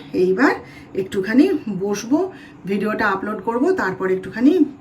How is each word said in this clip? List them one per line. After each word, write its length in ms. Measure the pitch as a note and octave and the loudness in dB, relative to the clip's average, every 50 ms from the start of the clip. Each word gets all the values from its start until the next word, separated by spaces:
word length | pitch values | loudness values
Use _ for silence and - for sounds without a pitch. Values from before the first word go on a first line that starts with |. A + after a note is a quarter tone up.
| - - - | -12 -6 -2
এইবার 400 | F#3 F#3 F3+ F#3 G#3 C4 F4 - - - - - - - - - | 0 2 2 4 4 2 2 2 0 -6 -14 -20 -20 -20 -10 -8
একটুখানি 540 | F#3+ F#3+ - - G3+ F#3+ G3+ A3+ B3+ D4+ G4+ F4+ - - A3 G3 F3 | -8 -6 -4 -4 -4 -2 2 4 4 4 4 2 -2 -4 -6 -6 -4
বসবো, 520 | F#3+ G3+ G3+ - - A3+ C#4 D#4+ F#4+ F#4+ - - - - - - - | -4 -4 -4 -4 -2 -2 0 0 0 -2 -8 -12 -20 -20 -20 -14 -8
ভিডিওটা 420 | F3+ G3+ G#3 A3 G#3+ G#3+ - A3+ G#3 | -6 -4 -2 -2 -2 -2 -2 -2 -2
আপলোড 360 | F#3+ F#3+ G3 G#3 G#3+ G3+ - | -2 -2 -4 -6 -8 -6 -6
করব, 280 | A3+ A#3 B3 C#4 F#4 | -4 -2 0 2 2
তারপরে 420 | F#4+ F#4 G#3 F#3+ F#3+ - F#3 F#3 F#3 | 2 0 -2 -4 -4 -4 -2 -2 -2
একটুখানি 460 | F#3 - F#3 - A3 B3 C#4+ F4+ F4+ D4 - - - | -2 -4 -6 -2 2 4 4 6 4 2 0 -2 -6